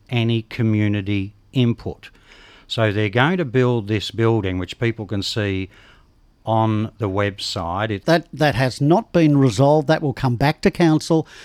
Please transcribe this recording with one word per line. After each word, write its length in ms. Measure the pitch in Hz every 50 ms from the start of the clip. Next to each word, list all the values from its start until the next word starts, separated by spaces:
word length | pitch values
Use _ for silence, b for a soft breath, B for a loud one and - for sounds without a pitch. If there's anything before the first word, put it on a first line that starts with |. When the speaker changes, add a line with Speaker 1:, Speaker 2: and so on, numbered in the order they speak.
| _ -
Speaker 1:
any 340 | 123 117 113 113 117 113
community 920 | 113 - - - 117 110 107 104 107 104 104 104 98 101 104 101 98 101 - _ _ _
input. 580 | - 135 123 117 113 - - - - - - - b b b b b b b b b b b
So 260 | b - 120 110 107
they're 160 | 98 107 107 101
going 300 | 98 120 131 160 190 180
to 60 | 165
build 440 | 120 104 131 127 123 123 117 101 101
this 220 | 110 101 - -
building, 480 | - 104 113 113 113 110 95 95 90 92
which 200 | 90 - - -
people 280 | 120 117 113 - 107
can 160 | 87 107 101
see 480 | 95 - - 113 104 98 95 95 95 - b b b b b b b b _ _ _ _ _ _ -
on 440 | 110 113 113 113 110 107 104 110 - - -
the 100 | 113 98
website. 840 | 95 101 101 101 98 - - - - 104 85 85 87 98 107 110
It 160 | 104 95 -
Speaker 2:
That, 220 | - 165 170 - _
that 220 | - 131 156 147 113
has 260 | 110 135 127 - -
not 320 | 139 147 170 226 226 _
been 240 | - 175 165 151 147
resolved. 500 | 139 135 131 95 107 139 143 151 156 143 139
That 140 | 156 -
will 100 | 160 139
come 240 | - - 143 127 120
back 260 | 104 139 147 156 -
to 80 | - 202
council 580 | - - 175 160 156 151 - - 165 160 151 B B B B